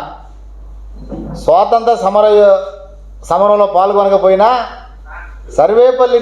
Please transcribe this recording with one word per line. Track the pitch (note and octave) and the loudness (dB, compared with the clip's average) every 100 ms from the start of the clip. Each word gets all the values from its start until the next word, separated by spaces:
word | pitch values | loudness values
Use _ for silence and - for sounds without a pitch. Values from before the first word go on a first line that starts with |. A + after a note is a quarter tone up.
| - - - - - - - - - - - - - - | -6 -16 -20 -20 -20 -20 -20 -20 -20 -20 -16 -14 -14 -8
స్వాతంత్ర | - E3+ - A#3 A3+ G#3+ F#3 | 0 2 2 0 0 -2 0
సమర | G#3 G#3+ G#3 | 0 2 4
యో-, | G3+ F#3+ F#3+ - - - - - - | 4 2 -2 -14 -20 -20 -20 -14 -4
సమరంలో | E3+ G3+ G#3 G3+ F3 | 0 2 2 0 0
పాల్గొనకపోయినా, | G3 G3+ G3 G3 F#3+ F#3+ A3 B3 A3+ - - - - - - - - - | 0 0 0 2 2 2 2 0 -4 -14 -20 -20 -20 -20 -20 -20 -8 0
సర్వేపల్లి | E3 A3+ B3+ B3+ B3 A#3+ | 2 4 2 2 0 0